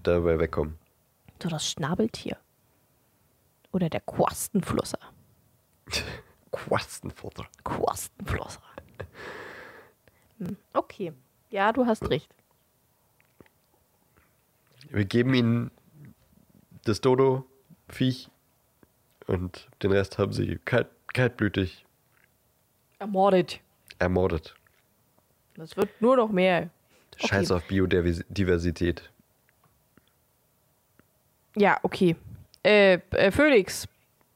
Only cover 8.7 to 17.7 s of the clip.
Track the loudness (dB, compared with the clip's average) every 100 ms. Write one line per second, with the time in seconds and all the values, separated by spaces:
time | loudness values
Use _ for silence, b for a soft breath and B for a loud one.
8.7 | -20 -20 -18 -18 B B B B B B
9.7 | B B B _ _ _ -12 -12 -12 _
10.7 | -6 -6 -10 -12 -14 _ _ _ -2 0
11.7 | 2 0 0 -2 -4 -6 _ _ _ _
12.7 | _ _ _ _ _ _ _ -20 _ _
13.7 | _ _ _ _ _ _ _ _ _ _
14.7 | _ -8 -4 0 2 4 4 4 0 -2
15.7 | -12 _ -20 -20 -20 _ _ _ _ _
16.7 | -10 -4 0 2 4 4 2 -6 _ _